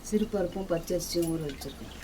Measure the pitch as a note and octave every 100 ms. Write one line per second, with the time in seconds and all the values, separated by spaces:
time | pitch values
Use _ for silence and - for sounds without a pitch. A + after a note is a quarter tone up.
0 | - G#3+ G#3+ G3+ F3 G3 F#3+ E3 - F3+
1 | - E3+ E3 E3 D3+ C3+ C#3 - - -